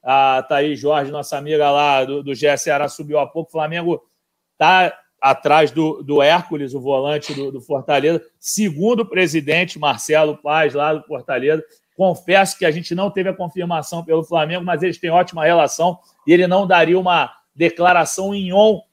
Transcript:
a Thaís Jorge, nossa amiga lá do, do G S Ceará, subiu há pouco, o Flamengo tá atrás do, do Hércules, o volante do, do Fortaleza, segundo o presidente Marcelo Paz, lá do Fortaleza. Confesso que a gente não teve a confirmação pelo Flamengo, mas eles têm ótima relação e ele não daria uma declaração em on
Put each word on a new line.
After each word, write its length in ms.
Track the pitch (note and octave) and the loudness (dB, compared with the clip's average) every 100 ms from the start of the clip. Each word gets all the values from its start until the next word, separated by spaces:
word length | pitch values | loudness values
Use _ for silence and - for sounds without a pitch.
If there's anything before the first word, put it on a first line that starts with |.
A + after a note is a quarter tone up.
a 400 | B2+ C3+ C3+ C3 C3 | 2 2 2 0 0
Thaís 300 | C#3 D3+ C3+ | -2 -2 -2
Jorge, 320 | C#3+ D3+ C#3 | -2 -2 -2
nossa 260 | D3 - C#3+ | -10 -10 -10
amiga 340 | C#3+ D3+ C#3+ | -4 0 2
lá 340 | C#3+ D3 C3+ | 2 2 2
do, 180 | C3 C#3+ | 0 -6
do 120 | C#3 | -8
G 120 | B2+ D3 | 0 0
S 180 | C#3 | 0
Ceará, 240 | - C#3+ C#3+ | 0 -2 -2
subiu 300 | - D3 D3 | -8 -4 -2
há 80 | C#3 | -2
pouco, 220 | E3 D#3+ | -6 -8
o 40 | |
Flamengo 500 | D#3+ D#3 E3+ E3+ D#3 _ _ _ _ _ _ | -6 -6 -4 -4 -4 _ _ _ _ _ _
tá 380 | D#3 F#3 F3+ - _ _ | 4 4 2 -2 _ _
atrás 500 | C3+ B2+ D3 D3+ D3 | 0 0 4 4 4
do, 320 | C3+ D#3 - | 0 -2 -4
do 180 | C#3 C#3+ | -2 2
Hércules, 540 | C#3+ E3+ E3+ D#3 C3+ | 4 2 0 -8 -8
o 60 | C3+ | -8
volante 520 | C3 C3+ C#3+ D3+ - | -4 -2 -2 -4 -6
do, 180 | C3+ C#3 | -10 -10
do 80 | C3+ | -10
Fortaleza, 600 | B2 C#3+ C3 C#3+ D3 E3 - _ | -6 -6 0 0 2 -2 -6 _
segundo 600 | - - G#3 D3 G3+ A#3 | -8 -4 -4 0 0 0
o 80 | G3+ | -2
presidente 680 | F#3 F3+ D#3+ C#3+ D#3+ F3+ D3+ | -2 0 -2 0 -2 -2 -2
Marcelo 580 | D3 B2 - D#3 D#3 D3 | -4 -2 0 2 2 -2
Paz, 380 | D3 D#3 D3+ | -2 0 0
lá 180 | C#3 D3+ | 0 -2
do 80 | D#3 | -4
Fortaleza. 580 | D3 C#3+ B2 B2+ C#3 D#3+ D3+ _ _ - | -6 -12 -6 -4 -2 -2 -6 _ _ -2
Confesso 640 | F#3+ E3 - F#3+ G3 - | -2 -2 0 2 2 0
que 60 | |
a 60 | F3 | -2
gente 240 | D#3+ - | -2 -6
não 160 | F3 G3 | -6 -4
teve 180 | F#3+ F#3+ | -4 -4
a 60 | |
confirmação 680 | F#3+ F3 F#3 F3 E3 - E3+ | -6 -8 -8 -4 -6 -6 -12
pelo 200 | E3+ D#3+ | -2 -2
Flamengo, 400 | D#3 E3+ D3+ F3+ | 0 -2 -2 -4
mas 180 | F3 E3 | -4 -2
eles 160 | F3+ E3 | -2 -4
têm 120 | E3+ | 0
ótima 340 | E3+ F3+ E3+ | 0 0 0
relação 540 | D#3 E3+ C#3+ - F3 F3 _ _ D3 | 2 4 2 0 -2 -2 _ _ 2
e 60 | |
ele 140 | F3 F3+ | 4 4
não 200 | F#3 F#3+ | 2 4
daria 320 | F3+ D#3 F#3 | 4 4 2
uma 320 | F#3 E3+ B2+ _ _ | 2 0 -2 _ _
declaração 800 | C#3 E3+ E3+ F3 F3 D3+ - G3 | -2 -2 2 2 4 0 -4 -6
em 180 | G3+ F#3 | -6 0
on 280 | F#3+ G#3+ G#3+ _ | 4 4 2 _